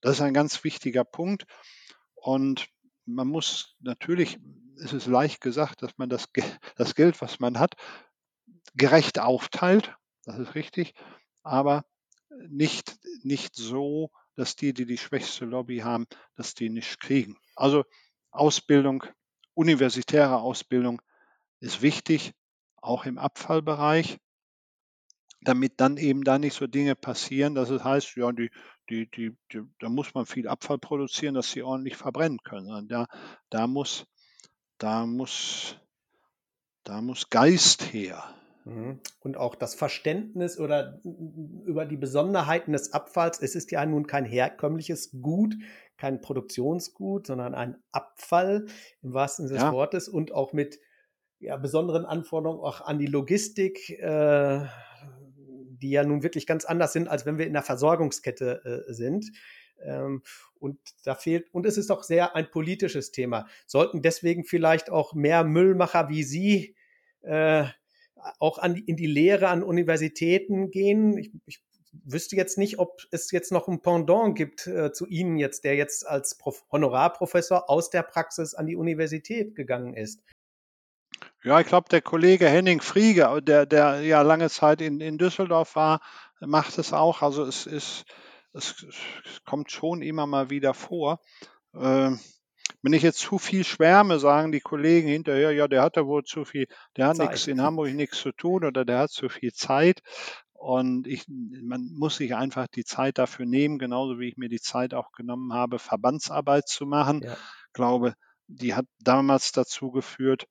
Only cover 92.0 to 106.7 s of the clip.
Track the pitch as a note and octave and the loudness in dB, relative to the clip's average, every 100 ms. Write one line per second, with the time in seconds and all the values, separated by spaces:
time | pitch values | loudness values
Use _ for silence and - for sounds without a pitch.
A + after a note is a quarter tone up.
92 | C3+ B2+ - _ _ _ - - C3 D#3 | 2 -2 -10 _ _ _ -10 -2 2 6
93 | E3 - - G3 - F#3+ F3+ - E3 F#3+ | 4 2 -4 -4 -2 -2 -2 4 8 10
94 | G#3 D#3+ C#3+ D3 D#3 D3+ - D3+ D#3 E3+ | 8 6 6 6 4 -2 -4 0 6 6
95 | D#3 D3+ D#3+ C#3 D#3 D3 D3 C3+ D3 E3 | 6 0 0 2 4 4 4 6 4 4
96 | C#3+ D3 C3+ D#3 C#3+ C#3+ C3 - - - | 2 0 -2 -8 -6 -4 -6 -6 -16 2
97 | C3+ E3 D3+ - - C3 C#3+ D#3+ D3 C#3 | 2 4 0 0 -2 0 0 0 -2 -2
98 | D3 - C#3 - E3+ F#3 D#3+ C3 B2+ B2 | -4 -4 -8 -4 -2 0 0 0 0 2
99 | D3 - C3 - B2 - - C3+ E3 F#3 | 0 -2 -8 -6 -8 -6 0 4 6 4
100 | - - - - _ _ B2+ B2+ B2+ B2+ | -4 -16 -14 -16 _ _ -2 0 2 -2
101 | B2+ B2+ - C3+ A2+ B2+ A#2+ B2+ B2+ D#3+ | -4 -10 -10 -12 -12 -10 -8 -8 -8 -4
102 | D3+ - C3+ A#2+ C3+ C3 B2 - A#2 - | -4 -2 -4 -2 -4 -4 -6 -6 -8 -2
103 | C3+ C3+ B2+ - B2 B2+ D3 D3 B2+ B2 | -2 0 -2 -2 -2 2 2 -2 -4 -4
104 | C3 A#2+ B2 A#2 A#2+ A#2 - B2+ B2+ B2 | -4 -6 -8 -8 -8 -6 -4 -4 -4 -4
105 | - - A#2+ B2 B2+ A#2+ B2 B2 - A2 | -8 -12 -10 -8 -6 -2 -2 -4 -4 0
106 | G#2 D3+ - D3 C#3+ C#3+ - | 0 0 -4 -4 2 2 2